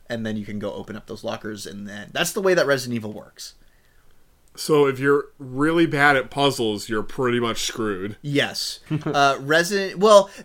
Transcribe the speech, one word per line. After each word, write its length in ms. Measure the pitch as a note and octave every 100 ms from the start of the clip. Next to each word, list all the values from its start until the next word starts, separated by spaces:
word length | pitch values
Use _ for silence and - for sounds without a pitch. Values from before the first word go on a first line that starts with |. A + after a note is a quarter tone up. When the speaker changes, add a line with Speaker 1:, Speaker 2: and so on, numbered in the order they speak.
| -
Speaker 1:
and 160 | A#2 A2
then 100 | A2
you 100 | G#2
can 120 | G#2
go 160 | G#2
open 220 | G2 G2+ G#2
up 100 | -
those 180 | G#2+
lockers, 440 | A2 A2 G#2+ G#2 -
and 200 | G2+ G2+
then 220 | G#2 G#2
that's 200 | C#3 E3+
the 100 | A3
way 140 | F#3+ F3
that 100 | C#3
Resident 300 | C3+ A#2+ A#2
Evil 180 | G#2+
works. 400 | G#2+ - - - - _ _ _ _ - - _ _ _ -
Speaker 2:
So 320 | - D3+ C#3
if 100 | B2+
you're 280 | C#3 C#3+ - -
really 480 | C3 B2+ D3+ E3+ E3
bad 300 | C#3+ D3 C3+
at 160 | A#2
puzzles, 580 | C#3+ C#3+ B2+ A2 G#2 -
you're 140 | G#2+
pretty 360 | G#2 - B2+ A#2+
much 220 | A#2 A2
screwed. 520 | - - A2 F#2 G2+ G#2
Speaker 1:
Yes. 560 | D3 C#3+ A2+ F2 - - -
Speaker 2:
<laughs> 200 | D#3 D#3
Speaker 1:
Uh, 320 | C#3+ C#3 C3
Resident, 580 | C3+ D#3+ F3 G3+ F#3+ E3+
well, 300 | G#3+ G3+ G3 -